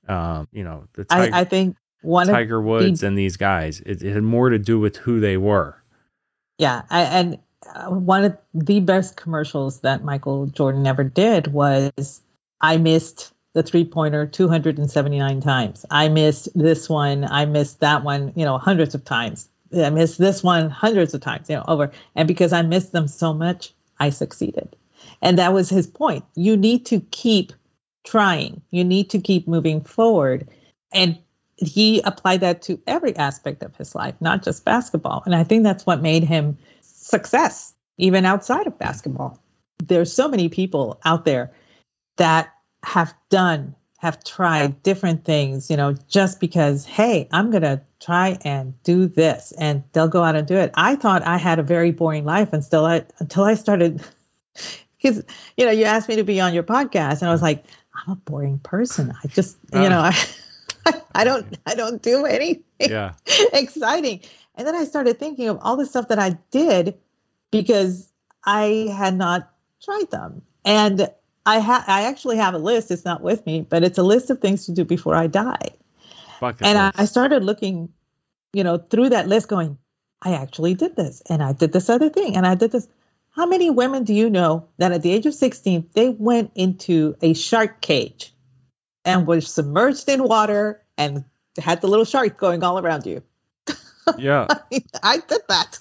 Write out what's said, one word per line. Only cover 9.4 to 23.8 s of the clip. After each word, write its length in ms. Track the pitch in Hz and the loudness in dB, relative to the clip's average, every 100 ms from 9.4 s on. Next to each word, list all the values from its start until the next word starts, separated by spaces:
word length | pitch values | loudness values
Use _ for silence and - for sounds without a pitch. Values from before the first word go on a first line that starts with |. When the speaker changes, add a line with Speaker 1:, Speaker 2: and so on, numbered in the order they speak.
| 151 147 135 131 | -4 -4 -6 -4
Speaker 2:
that 240 | 131 135 | -2 -2
Michael 420 | 147 139 139 139 139 | -4 -6 -4 -4 -4
Jordan 400 | - 139 135 139 | -2 0 2 0
ever 180 | 135 | 0
did 440 | 135 151 214 208 147 | 0 2 2 2 0
was, 720 | 143 143 135 139 - 139 - _ _ _ _ | 0 2 2 0 -4 -10 -12 _ _ _ _
I 140 | 156 165 | 2 4
missed 540 | 165 160 160 - - _ _ | 4 2 0 -16 -20 _ _
the 80 | 165 | -4
three-pointer 640 | 160 170 165 165 156 147 151 | 0 0 0 0 -2 -2 -4
two 220 | - 185 | 0 2
hundred 300 | 165 165 151 | 2 0 -2
and 120 | 147 | -2
seventy-nine 500 | 147 143 143 139 135 | 0 0 0 -2 -2
times. 460 | 143 131 110 - - | 0 0 -2 -8 -2
I 180 | 147 156 | 0 4
missed 400 | 156 151 147 - | 4 2 0 -4
this 340 | 175 156 160 - | 0 2 2 0
one. 360 | 156 143 139 139 | -2 0 -2 -2
I 160 | 143 147 | -2 0
missed 340 | 147 143 - | 0 -2 0
that 240 | 147 147 | 0 2
one, 280 | 143 143 139 170 | 0 -4 -4 -4
you 80 | |
know, 140 | 151 131 | -2 0
hundreds 360 | 156 190 147 | 0 2 0
of 100 | 143 | -2
times. 440 | - 120 117 110 - _ _ | -6 -4 -4 -10 -18 _ _
I 160 | 175 151 | 0 0
missed 280 | 156 165 - | 2 0 2
this 240 | 190 196 | 0 2
one 280 | 180 175 160 | 2 2 0
hundreds 440 | 139 214 214 165 | 0 0 2 0
of 60 | 139 | -2
times, 280 | - 117 - | -8 -10 -6
you 80 | 147 | -8
know, 80 | - | -2
over. 240 | 156 143 - - | -2 -2 -6 -12
And 140 | - 160 | -2 0
because 240 | 175 175 | 2 2
I 100 | 175 | 2
missed 300 | 165 180 185 | 2 0 0
them 160 | 175 151 | -2 -4
so 240 | - 165 | -2 -4
much, 400 | 156 170 170 - _ | -2 -2 -4 -10 _